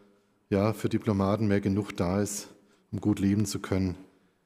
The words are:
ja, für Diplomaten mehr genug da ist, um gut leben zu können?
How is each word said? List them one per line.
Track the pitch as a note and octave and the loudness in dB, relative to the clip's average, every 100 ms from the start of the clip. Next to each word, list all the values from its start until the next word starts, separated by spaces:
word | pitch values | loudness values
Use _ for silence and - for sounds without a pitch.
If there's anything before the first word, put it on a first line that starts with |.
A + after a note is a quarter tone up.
| _ _ _ _ - | _ _ _ _ -2
ja, | G2 G#2+ | 2 2
für | G#2 A2+ | 0 -2
Diplomaten | G#2+ - G2 G2 G#2+ G#2+ | -2 0 2 2 2 2
mehr | G2+ | 2
genug | G2+ G2 G2+ - | 2 0 -2 -2
da | F2 G2 | 0 0
ist, | G2+ - - - _ _ - | -2 -4 -12 -20 _ _ -12
um | G2+ | -4
gut | G#2 G2+ | -2 2
leben | G2 G2+ G#2 | 2 2 0
zu | F#2+ | -4
können? | - F#2+ F#2 F2 - _ _ _ | -2 -2 -2 -4 -14 _ _ _